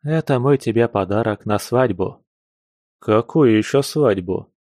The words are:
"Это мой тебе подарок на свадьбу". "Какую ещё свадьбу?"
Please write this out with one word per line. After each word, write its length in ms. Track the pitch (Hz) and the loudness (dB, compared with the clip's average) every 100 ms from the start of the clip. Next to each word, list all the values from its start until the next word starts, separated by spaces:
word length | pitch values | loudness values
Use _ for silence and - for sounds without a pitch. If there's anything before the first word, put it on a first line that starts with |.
"Это 360 | 147 160 - 131 | -2 -4 0 0
мой 180 | 131 139 | 2 0
тебе 280 | - 110 117 | 0 0 0
подарок 580 | 101 92 101 113 104 - | 0 -2 -2 -2 -4 -4
на 120 | 104 | -4
свадьбу". 640 | - 120 127 90 95 - _ _ _ _ _ _ _ _ | -2 0 0 0 -6 -6 _ _ _ _ _ _ _ _
"Какую 580 | - 107 117 165 135 110 | 0 0 0 2 4 4
ещё 240 | 110 139 | 2 -2
свадьбу?" 720 | 135 156 139 95 90 92 - _ | -2 0 0 0 -4 -8 -8 _